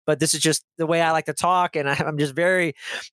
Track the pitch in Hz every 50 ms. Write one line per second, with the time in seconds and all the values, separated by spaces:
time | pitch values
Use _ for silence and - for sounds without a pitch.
0 | _ - 151 131 156 160 - 151 139 160 147 - - _ _ - 165 156 170 165
1 | 165 160 160 160 156 - 147 - - 175 180 180 180 170 - 156 139 139 139 -
2 | 160 147 156 143 151 143 131 147 175 180 185 185 175 160 - - - - - -
3 | - -